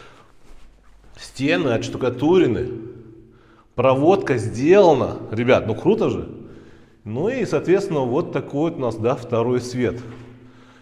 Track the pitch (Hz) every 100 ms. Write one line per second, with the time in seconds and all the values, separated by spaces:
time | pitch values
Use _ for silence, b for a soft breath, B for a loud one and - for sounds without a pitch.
0 | B B B - - - - _ _ -
1 | - - - - 139 180 139 113 - 131
2 | 127 - 151 185 139 - - - - -
3 | - - - b b b b - 127 131
4 | 156 190 - 123 101 101 147 202 180 135
5 | 92 - - 110 123 104 92 107 165 214
6 | 156 95 - - B B B B B B
7 | 104 117 202 262 - 147 147 190 - 156
8 | 127 139 170 143 - 143 165 160 123 113
9 | 113 139 - 113 117 123 117 127 113 -
10 | - - - - B B B B